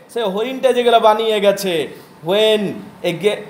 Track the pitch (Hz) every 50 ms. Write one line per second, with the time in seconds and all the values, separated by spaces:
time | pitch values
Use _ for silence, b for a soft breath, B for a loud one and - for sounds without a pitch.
0 | - - - 233 233 202 185 202 226 254 262 262 - 262 247 240 240 240 233 226
1 | 220 220 214 220 226 220 214 208 196 202 190 196 190 190 175 160 139 - B B
2 | B B B - - 160 190 208 220 220 220 214 208 175 127 107 - - - -
3 | - 175 165 156 170 208 208 - - -